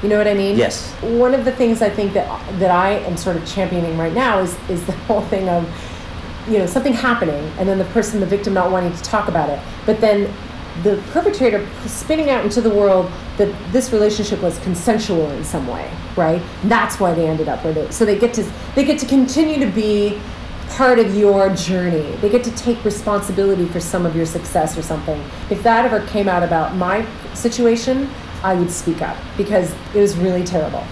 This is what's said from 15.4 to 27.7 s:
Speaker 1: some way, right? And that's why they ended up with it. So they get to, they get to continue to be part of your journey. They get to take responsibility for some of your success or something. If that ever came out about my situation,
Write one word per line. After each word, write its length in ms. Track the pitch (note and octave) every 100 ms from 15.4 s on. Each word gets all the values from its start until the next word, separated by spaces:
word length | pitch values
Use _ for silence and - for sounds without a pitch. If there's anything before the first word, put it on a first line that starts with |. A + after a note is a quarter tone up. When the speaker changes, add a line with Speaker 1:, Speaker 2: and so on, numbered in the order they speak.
Speaker 1:
some 220 | D3+ E3 B2+
way, 240 | G2+ - - - -
right? 240 | E3+ - - -
And 80 | F#3+
that's 280 | A3+ - -
why 140 | F#3+
they 140 | E3 D#3+
ended 220 | D#3 D3
up 140 | C3
with 120 | E3 D#3
it. 160 | C#3
So 120 | - G#3+
they 100 | G3
get 160 | A3+
to, 100 | A3+ F#3 - - -
they 80 |
get 140 | C#4 D4+
to 60 | C4+
continue 520 | C#4 C4 - D#4 D4+
to 120 | A#3+
be 480 | F#3 G#3+ G#3 G3+ G#3 - - - - -
part 280 | - C4 A#3+
of 160 | G#3
your 360 | G3 G#3 G3 F#3+
journey. 520 | F3 E3 F#3 F3+ E3 C#3+ -
They 80 | G#3
get 140 | A#3+
to 60 | A#3+
take 300 | - A#3+ A#3
responsibility 840 | G#3+ - - G3+ G3+ F#3+ G3 F#3 E3+
for 140 | F3
some 260 | E3+ F#3 F3
of 100 | D#3+
your 80 |
success 540 | E3 F3 - F3+ D#3 E3+
or 40 |
something. 400 | D#3 D#3+ D#3 D3+ C#3+ - -
If 120 | G3
that 200 | A3+ A3+
ever 220 | A#3+ A3 G#3
came 220 | G#3+ G3
out 140 | F3+
about 340 | E3+ E3 D#3 F#3
my 280 | F3 G3+ A3 - -
situation, 760 | - A#3+ A#3 A#3